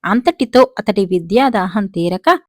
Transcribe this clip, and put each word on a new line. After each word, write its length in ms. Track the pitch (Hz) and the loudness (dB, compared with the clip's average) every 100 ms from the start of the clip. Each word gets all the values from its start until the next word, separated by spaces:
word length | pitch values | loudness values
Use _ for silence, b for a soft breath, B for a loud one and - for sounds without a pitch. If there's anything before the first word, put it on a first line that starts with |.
అంతటితో 640 | 175 226 349 339 247 247 254 - | -2 0 0 -2 0 2 2 0
అతడి 260 | - 202 | -4 -2
విద్యాదాహం 800 | 190 185 165 214 269 233 185 196 196 | 0 -2 0 0 2 0 -4 -4 -4
తీరక 520 | 185 170 180 - 359 | -4 -4 0 0 0